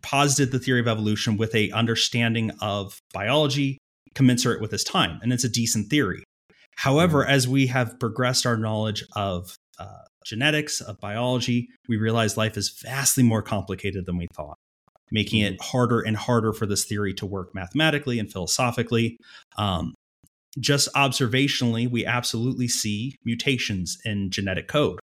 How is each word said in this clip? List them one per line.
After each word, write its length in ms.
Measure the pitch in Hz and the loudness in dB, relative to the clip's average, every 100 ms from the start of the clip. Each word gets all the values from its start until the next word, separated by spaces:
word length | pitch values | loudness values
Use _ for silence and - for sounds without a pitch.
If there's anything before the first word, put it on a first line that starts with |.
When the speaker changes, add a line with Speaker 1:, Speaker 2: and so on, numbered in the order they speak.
Speaker 1:
posited 480 | - 139 143 135 135 | 0 2 2 4 2
the 80 | 127 | 0
theory 200 | 127 123 | 0 2
of 80 | 117 | 2
evolution 480 | 110 107 104 - 104 | 0 0 0 0 0
with 200 | 110 113 | 2 2
a 160 | 107 | 2
understanding 800 | 110 117 113 - 123 117 113 110 - | 2 0 2 0 2 2 2 -2 -2
of 380 | 104 101 95 - _ | -4 -4 -6 -12 _
biology 680 | 95 101 147 151 131 139 135 _ _ _ | -6 2 4 4 2 -2 -4 _ _ _
commensurate 480 | - 131 123 123 110 | 4 6 6 2 0
with 100 | 107 | -2
his 120 | 101 | -4
time. 360 | - 196 110 80 | -2 0 0 -2
And 100 | 113 | -4
it's 100 | 123 | -2
a 60 | 135 | 0
decent 400 | 117 113 110 98 | 0 0 0 0
theory. 340 | 151 107 85 - _ _ _ _ - | 2 0 -2 -10 _ _ _ _ -4
However, 480 | 139 139 175 147 | 2 4 4 4
Speaker 2:
Hmm. 80 | 131 | 4
Speaker 1:
as 160 | 139 123 | 2 4
we 200 | 135 131 | 2 2
have 320 | 127 120 - | 2 -2 -2
progressed 460 | 117 107 123 127 127 | -6 -2 0 0 0
our 100 | 113 | 0
knowledge 480 | 110 107 110 104 - - | 0 0 -2 -4 -6 -4
of, 400 | 98 90 90 - _ _ | -2 -2 -6 -18 _ _
uh, 240 | 95 95 - _ - | -18 -18 -20 _ -10
genetics, 540 | 110 147 151 147 - | -2 0 0 -2 -6
of 200 | - 98 | -8 -10
biology, 680 | 101 107 123 127 123 123 120 _ - | -6 -2 0 0 2 0 -2 _ -4
we 100 | 110 | 0
realize 400 | 110 117 110 - | 2 2 2 0
life 180 | 110 107 | -2 -2
is 140 | 98 | -6
vastly 540 | - 120 135 131 - | -8 -8 -2 0 4
more 180 | 123 110 | 4 4
complicated 640 | 101 104 95 95 101 95 87 | 0 -4 -4 -4 -4 -4 -4
than 120 | 87 | -4
we 100 | 85 - | -6 -10
thought, 220 | 73 - _ _ _ _ _ | -14 -14 _ _ _ _ _
making 320 | 107 101 113 | -2 2 2
it 120 | 101 92 | 2 -2
Speaker 2:
Mm-hmm. 160 | - | -4
Speaker 1:
harder 300 | 127 120 117 | 0 2 2
and 140 | 110 107 | 0 -2
harder 360 | - 120 110 | 0 0 2
for 140 | 101 104 | -2 -2
this 180 | 101 - | -2 -2
theory 300 | 104 101 95 | -2 -4 -4
to 100 | 98 | -8
work 300 | 98 90 98 | -8 -8 -10
mathematically 640 | 90 139 156 147 143 120 | -6 2 2 2 -2 -2
and 120 | 104 | -4
philosophically. 840 | 95 87 - 123 120 120 117 117 - - - _ - | -6 -4 0 0 0 0 0 0 -4 -20 -20 _ -4
Um, 380 | 104 90 85 - _ _ _ _ _ - | -2 0 -4 -10 _ _ _ _ _ -8
just 280 | 123 143 - | 0 2 2
observationally, 960 | 139 139 127 127 127 139 - 120 113 120 | 2 0 2 2 2 2 2 0 0 0
we 160 | 120 107 | 0 0
absolutely 600 | 120 120 113 120 127 123 | -2 -2 -2 -2 -2 -2
see 480 | - 110 104 127 - - | -2 -2 -4 -6 -8 -6
mutations 720 | 117 - 131 - 98 87 - 113 | -2 0 -2 -2 -4 -4 -8 -6
in 240 | 101 98 | -4 -2
genetic 380 | 98 98 92 - | -2 -2 -4 -2
code. 320 | 147 135 87 | 0 0 -2